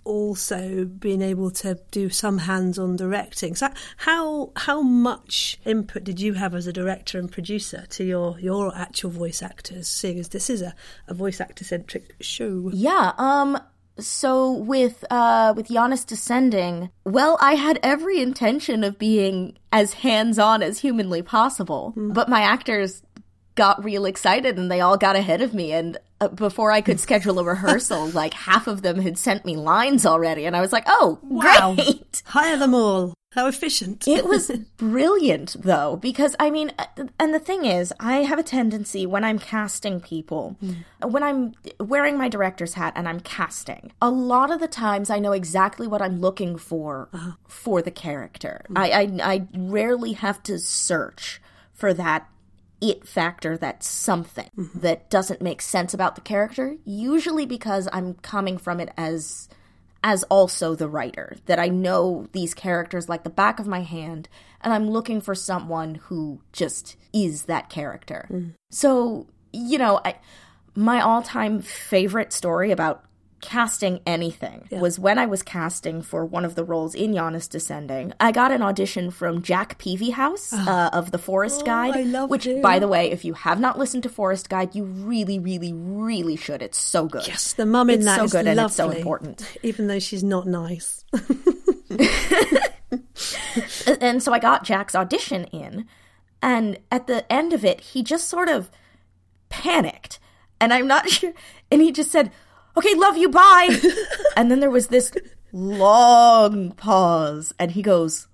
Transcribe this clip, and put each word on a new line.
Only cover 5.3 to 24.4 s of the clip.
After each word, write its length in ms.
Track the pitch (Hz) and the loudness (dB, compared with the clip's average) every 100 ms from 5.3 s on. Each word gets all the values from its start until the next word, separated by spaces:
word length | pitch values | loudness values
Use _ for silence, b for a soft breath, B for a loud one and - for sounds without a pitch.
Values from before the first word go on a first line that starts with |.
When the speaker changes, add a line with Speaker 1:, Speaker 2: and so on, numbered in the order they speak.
| - - - | -6 -6 -6
Speaker 1:
input 400 | 220 220 208 - | -4 -4 -4 -8
did 160 | 185 180 | -8 -4
you 140 | 208 | -4
have 200 | 190 196 | -2 -4
as 140 | 175 175 | -6 -6
a 40 | |
director 460 | 175 185 185 - 185 | -6 -6 -6 -8 -10
and 100 | 175 | -8
producer 540 | - 175 208 - - 180 | -8 -8 -8 -8 -12 -14
to 140 | - | -8
your, 340 | 185 180 175 170 | -4 -2 -4 -6
your 340 | 180 196 196 180 | -4 -4 -4 -6
actual 340 | 180 - 185 | -10 -8 -8
voice 320 | 170 170 165 | -6 -8 -8
actors, 460 | 180 - - 185 165 | -12 -14 -16 -12 -8
seeing 320 | - 190 175 | -6 -6 -6
as 80 | 170 | -8
this 200 | 196 180 | -8 -4
is 140 | 233 | -4
a, 140 | 180 B B B - | -6 B B B -14
a 60 | |
voice 260 | 180 196 185 | -8 -6 -6
actor-centric 760 | 180 - - 175 - - - - | -10 -12 -10 -10 -8 -14 -14 -14
show? 500 | - - 226 185 180 | -12 -8 -6 -6 -4
Speaker 2:
Yeah, 420 | 185 247 370 196 - | -2 2 2 2 2
um, 420 | 262 285 277 277 - _ _ - | 2 2 2 -2 -8 _ _ -14
so 540 | 214 - 269 262 262 | -10 -2 0 2 2
with, 520 | 262 214 269 247 240 - | 0 0 2 2 0 -2
uh, 420 | 247 233 226 220 | 2 4 6 4
with 140 | 220 220 | 2 0
Giannis 380 | 233 240 262 - | 0 2 0 -4
Descending, 840 | 220 - 247 262 208 175 170 180 - | -8 -2 2 4 4 0 -2 -8 -8
well, 320 | - 220 294 330 | 0 2 4 6
I 160 | 277 294 | 6 6
had 220 | 294 311 | 4 2
every 380 | 254 285 330 370 | 2 0 0 0
intention 600 | 254 262 226 277 - 220 | -2 0 0 0 -2 -2
of 160 | 202 202 | -2 -2
being 600 | 214 214 196 190 185 - _ | 0 2 2 -2 -6 -12 _
as 200 | 214 202 | 2 2
hands-on 720 | - 254 220 226 220 214 220 | 0 0 2 2 4 4 4
as 160 | 170 214 | 2 -2
humanly 420 | 277 226 190 170 | -2 -2 -2 -4
possible, 720 | 180 220 247 - 185 226 - 220 | 0 2 2 0 -4 -6 -6 -6
Speaker 1:
Mm. 180 | 208 | -2
Speaker 2:
but 140 | 208 240 | 0 2
my 120 | 233 | 4
actors 640 | 208 254 - 214 196 - - - - _ _ - | 4 2 0 -2 -2 -6 -20 -20 -20 _ _ 4
got 280 | 196 202 | 4 4
real 220 | 208 202 196 | 0 -2 -2
excited 500 | 190 185 208 | 0 2 2